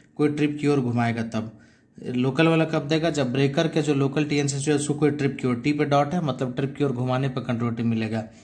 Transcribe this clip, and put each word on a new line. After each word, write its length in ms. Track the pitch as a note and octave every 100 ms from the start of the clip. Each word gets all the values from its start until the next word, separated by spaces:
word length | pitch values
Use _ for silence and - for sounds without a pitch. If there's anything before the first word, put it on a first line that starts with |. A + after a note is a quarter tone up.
| - -
कोई 120 | D3
ट्रिप 260 | D3 D3 D3
की 60 | C#3+
ओर 120 | C#3+
घुमाएगा 420 | A#2+ A#2+ A#2 A2+
तब। 340 | A2+ A2+ G#2+ - - _ _ -
लोकल 500 | - B2 C3 C3 E3
वाला 160 | D#3+ D#3+
कब 220 | D#3 C#3
देगा? 220 | D#3 E3
जब 200 | D3 B2
ब्रेकर 360 | C3+ C#3+ C#3+ D#3+
के 140 | E3
जो 120 | D3
लोकल 300 | C#3 C#3 D3
टीएनसी 320 | D3 D3 C#3+ C3+
स्विच 120 | D3
है 60 | C#3+
उसको 180 | -
कोई 160 | C#3+ D3+
ट्रिप 240 | C#3 C#3 -
की 80 | B2+
ओर, 60 | A#2+
टी 160 | D3
पे 120 | D3 C#3+
डॉट 280 | C#3+ C#3+
है 60 | F3+
मतलब 320 | D3+ B2+ B2+ B2
ट्रिप 180 | C3+ -
की 80 |
ओर 80 | C#3
घुमाने 340 | A#2+ B2+ B2+ C3+
पर 120 | B2
कंटिन्यूटी 400 | A#2 A#2 A#2+ A#2
मिलेगा। 400 | A#2 A2+ A2 A2 A2 -